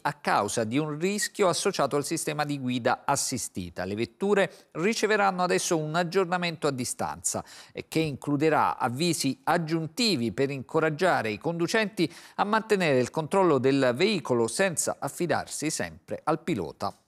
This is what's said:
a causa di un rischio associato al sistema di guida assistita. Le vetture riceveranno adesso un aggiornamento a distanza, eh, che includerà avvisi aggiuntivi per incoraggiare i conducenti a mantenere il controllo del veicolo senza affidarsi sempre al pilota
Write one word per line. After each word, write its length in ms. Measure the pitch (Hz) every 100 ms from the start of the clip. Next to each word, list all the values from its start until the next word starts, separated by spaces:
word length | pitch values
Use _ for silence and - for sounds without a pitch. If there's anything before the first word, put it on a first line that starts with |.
a 100 | 151
causa 500 | - - 147 104 120
di 140 | 110 131
un 200 | 156 147
rischio 520 | 185 208 - - 190
associato 480 | 165 202 190 139 147
al 80 | 139
sistema 400 | 160 - 147 147
di 120 | 143
guida 440 | 127 123 123 -
assistita. 800 | - 139 - 123 - - 87 87
Le 120 | 92 104
vetture 540 | 117 - 196 196 185 - _
riceveranno 720 | 147 185 233 208 208 196 180
adesso 340 | 180 185 - 165
un 180 | 151 160
aggiornamento 680 | 180 196 180 180 175 160 151
a 60 |
distanza, 720 | 131 123 - 85 76 - 101 - - -
eh, 140 | - -
che 100 | 156
includerà 760 | 160 131 - 143 156 147 98 -
avvisi 600 | - 123 175 156 139 -
aggiuntivi 880 | - 170 156 165 160 - 233 151 117
per 180 | 98 139
incoraggiare 800 | 139 117 156 160 147 180 139 110
i 80 | 104
conducenti 720 | 156 170 170 226 214 - 160 - - -
a 100 | 202
mantenere 540 | 220 214 202 170 131
il 100 | 120
controllo 480 | - 151 196 180 139
del 340 | 127 139 127 123
veicolo 520 | 190 196 - 123 113
senza 480 | - 190 151 - -
affidarsi 720 | 143 - 175 113 82 - 151
sempre 520 | - 85 80 - 104
al 180 | - 156
pilota 560 | - 123 78 - 98 -